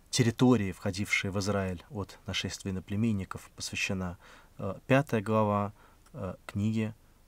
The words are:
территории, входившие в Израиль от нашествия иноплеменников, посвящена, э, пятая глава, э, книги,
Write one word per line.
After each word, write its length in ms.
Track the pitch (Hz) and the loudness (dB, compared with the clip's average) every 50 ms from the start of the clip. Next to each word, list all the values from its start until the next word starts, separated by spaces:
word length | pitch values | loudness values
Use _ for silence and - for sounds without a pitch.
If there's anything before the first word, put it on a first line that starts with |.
| - - | -12 -4
территории, 600 | - - 120 113 113 - 131 127 127 107 101 95 | 0 2 2 2 4 6 6 6 6 6 4 0
входившие 600 | 87 - - 104 90 95 104 - - - - 101 | -4 -4 -4 -4 -4 -4 -2 -2 -2 -2 -2 -2
в 80 | 90 104 | -2 -2
Израиль 440 | 95 104 101 98 95 92 92 85 - - | 0 0 0 0 0 -2 -4 -6 -10 -10
от 280 | 147 101 95 - - - - | -8 -8 -8 -8 -12 -14 -10
нашествия 440 | - 90 - - 98 - - - 101 | -6 -6 -4 -4 -4 -6 -6 -6 -6
иноплеменников, 800 | 95 92 - - 101 101 113 117 107 95 92 - - - - - - | -6 -6 -6 -4 -2 0 2 2 0 0 -4 -6 -10 -12 -14 -16 -14
посвящена, 600 | - - - - 101 - - 101 92 92 90 85 - - - - - - - - | -12 -10 -8 -4 -4 -2 -2 -2 -2 -4 -4 -6 -10 -14 -20 -20 -20 -20 -18 -12
э, 180 | - 104 98 92 - - | -8 -8 -8 -8 -4 0
пятая 340 | - 131 135 139 - 123 110 | 2 4 4 4 2 0 0
глава, 520 | 98 110 110 110 107 104 104 101 101 101 - - - - - - - - - | 0 2 2 4 4 4 4 2 0 -2 -4 -10 -20 -20 -20 -20 -20 -16 -12
э, 220 | 143 104 92 - - - | -10 -8 -8 -10 -10 -12
книги, 480 | - - 101 101 110 110 113 107 107 110 - - - - _ _ | -8 -4 -2 0 0 0 0 -2 -4 -6 -12 -20 -20 -20 _ _